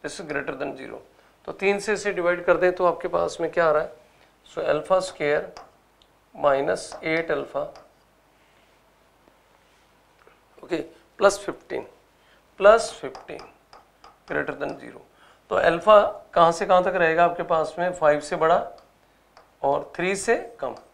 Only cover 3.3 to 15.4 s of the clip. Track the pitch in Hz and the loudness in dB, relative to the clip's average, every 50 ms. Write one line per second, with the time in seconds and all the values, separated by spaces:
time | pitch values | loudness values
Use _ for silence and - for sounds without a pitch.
3.3 | - - 247 - - 180 170 160 151 151 160 - - - _ _ _ _ _ _ | -4 -4 -6 -4 0 2 2 4 2 2 0 -4 -12 -20 _ _ _ _ _ _
4.3 | _ _ _ - - 160 160 160 147 151 156 - 190 185 175 - - - 156 147 | _ _ _ -14 -10 -6 -2 -2 -2 -2 0 0 0 0 0 -4 -8 -4 -2 0
5.3 | 147 - - - - - - - _ _ _ _ _ _ _ _ _ _ _ _ | 0 -2 -2 -6 -16 -20 -20 -20 _ _ _ _ _ _ _ _ _ _ _ _
6.3 | _ - - 143 135 135 143 160 180 - - - - - - 160 160 165 165 165 | _ 0 2 2 2 2 0 -2 -4 -4 -6 -14 -14 -8 -4 -2 -2 -2 -2 -2
7.3 | 156 139 139 - - 139 151 147 - - - _ _ _ _ _ _ _ _ _ | -4 -4 -4 -6 -8 -8 -8 -8 -12 -20 -20 _ _ _ _ _ _ _ _ _
8.3 | _ _ _ _ _ _ _ _ _ _ _ _ _ _ _ _ _ _ _ _ | _ _ _ _ _ _ _ _ _ _ _ _ _ _ _ _ _ _ _ _
9.3 | _ _ _ _ _ _ _ _ _ _ _ _ _ _ _ _ _ _ _ - | _ _ _ _ _ _ _ _ _ _ _ _ _ _ _ _ _ _ _ -20
10.3 | _ _ _ _ _ - - - 175 156 - - - - _ _ _ - - - | _ _ _ _ _ -20 -8 -8 -6 -6 -6 -10 -16 -20 _ _ _ 2 2 2
11.3 | - - - - - - _ _ - - - - _ _ _ _ _ _ _ _ | 2 0 -8 -10 -10 -10 _ _ -10 -10 -10 -12 _ _ _ _ _ _ _ _
12.3 | _ _ _ _ _ - 190 202 220 226 226 - - - - 131 - - - - | _ _ _ _ _ 4 6 6 6 6 2 -4 -10 -12 -12 -12 -12 -14 -16 -16
13.3 | - - - - _ _ _ _ - - _ _ _ _ - - _ _ _ - | -16 -16 -16 -20 _ _ _ _ -20 -20 _ _ _ _ -20 -20 _ _ _ -6
14.3 | 147 147 147 - 139 135 147 147 147 - - - 120 - - _ _ _ - _ | -6 -4 -4 -4 -6 -8 -8 -8 -8 -12 -14 -18 -18 -20 -20 _ _ _ -20 _
15.3 | _ _ | _ _